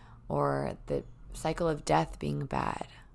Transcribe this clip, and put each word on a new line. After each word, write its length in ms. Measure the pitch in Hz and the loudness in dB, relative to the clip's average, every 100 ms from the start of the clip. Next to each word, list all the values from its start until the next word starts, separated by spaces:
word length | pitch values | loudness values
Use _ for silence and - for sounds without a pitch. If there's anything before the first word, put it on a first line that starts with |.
| - - - | -18 -18 -2
or 480 | 147 143 139 135 - - | 2 4 2 0 -4 -2
the 180 | 143 - - - | -2 -2 -10 -12
cycle 360 | - 160 160 170 | -4 -2 2 2
of 160 | 151 - | 2 4
death 340 | 156 160 - | 4 4 0
being 260 | 147 143 143 | -2 -2 0
bad, 420 | 67 - - - - - | 0 0 -2 -6 -12 -20